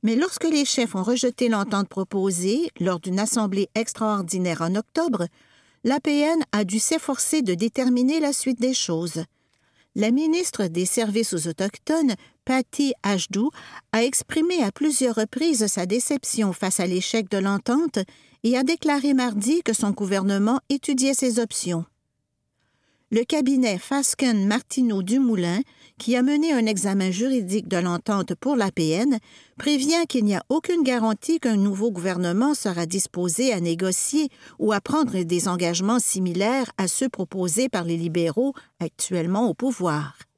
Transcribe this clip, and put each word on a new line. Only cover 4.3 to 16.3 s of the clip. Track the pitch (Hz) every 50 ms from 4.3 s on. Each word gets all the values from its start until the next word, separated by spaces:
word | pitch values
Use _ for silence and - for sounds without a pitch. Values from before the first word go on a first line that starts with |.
| - 185 180 180 165 151 165
en | 165 185
octobre, | 208 220 _ _ 330 330 339 247 - 175 170 _ _ _ _ _ _ _ _ _ _ _
l'A | 226 262 294
P | - 311 294 294
N | 294 302 330 330 302 _
a | - 208 214
dû | 180 190 220
s'efforcer | - - 320 320 - - 277 - - - - 311 269
de | 190 180
déterminer | 170 208 226 _ - 254 254 247 247 247 262 302 320
la | 311 285 285
suite | - - 269 254 233
des | 233 254 262
choses. | 254 - - 170 160 170 170 156 165 156 - _ _ _ _ _ _ _ _ _ _ _ _ _
La | - 208 220
ministre | 240 269 311 320 320 339 359 - - - 208
des | 175 160 175 185
Services | 185 - - 226 214 196 226 226 - -
aux | 170 151
Autochtones, | 175 165 - 190 202 - - _ - 311 330 320 262 208 - - - _ _ _
Patty | - 262 262 254 _ - - 285 277 254 - -
Ashdow, | 202 202 185 - - 185 196 226 294 - - - - - - _ _ -
a | 220 233
exprimé | 262 262 - - _ - 320 320 349 359 349 254
à | 196 -
plusieurs | - 285 311 294 - 262 247 226
reprises | 226 214 220 - 254 311 339 311 220 214
sa | 202 - - 180
déception | 180 202 247 - - 294 277 - -